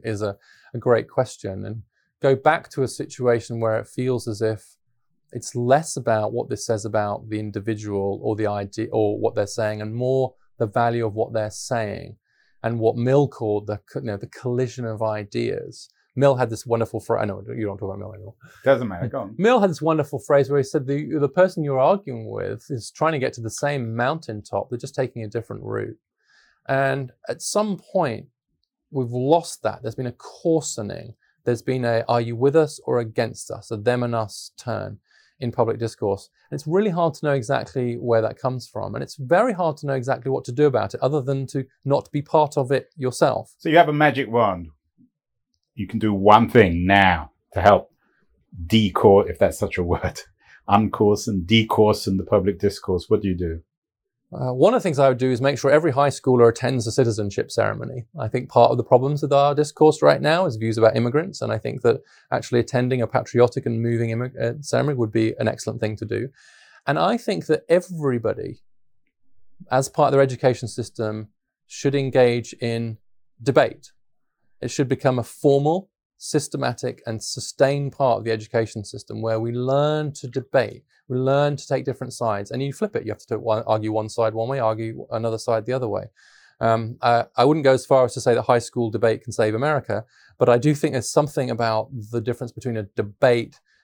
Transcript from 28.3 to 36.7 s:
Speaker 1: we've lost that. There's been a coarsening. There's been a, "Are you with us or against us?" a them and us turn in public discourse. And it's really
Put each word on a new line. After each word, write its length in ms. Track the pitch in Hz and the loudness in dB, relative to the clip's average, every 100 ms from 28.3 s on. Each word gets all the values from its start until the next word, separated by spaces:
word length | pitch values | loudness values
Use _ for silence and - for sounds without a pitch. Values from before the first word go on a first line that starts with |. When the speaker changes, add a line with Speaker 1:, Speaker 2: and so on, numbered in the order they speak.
| _ _ _ _ _ _ | _ _ _ _ _ _
Speaker 1:
we've 200 | 139 120 | -6 -4
lost 520 | 123 131 170 170 - | -2 2 2 2 -6
that. 180 | 107 - | -6 -6
There's 140 | 120 123 | -8 -8
been 100 | 123 | -8
a 60 | |
coarsening. 1040 | - - - 170 160 147 - 101 85 120 - _ _ | -10 -18 -4 0 0 0 -8 -10 -12 -14 -20 _ _
There's 180 | - 120 | -4 -2
been 220 | - 127 | -2 -2
a, 200 | 120 113 117 | 0 0 0
"Are 120 | 120 | -2
you 160 | 117 117 | -2 0
with 180 | 139 | 2
us 260 | 160 147 - - | 4 2 -2 -2
or 140 | 123 | -2
against 500 | 113 120 113 101 - | -2 -2 -4 -6 -12
us?" 220 | 117 - | -14 -10
a 40 | 110 | -4
them 280 | 113 123 | 0 0
and 100 | 120 | -2
us 380 | 117 107 - - - | -4 -6 -10 -18 -14
turn 440 | 123 104 101 101 _ _ _ _ | -8 -8 -8 -14 _ _ _ _
in 100 | 120 | -4
public 280 | 123 113 113 | 0 0 -2
discourse. 520 | 117 - 104 95 - _ _ | -6 -2 -2 -2 -6 _ _
And 80 | 143 | -10
it's 100 | |
really 240 | 156 | -2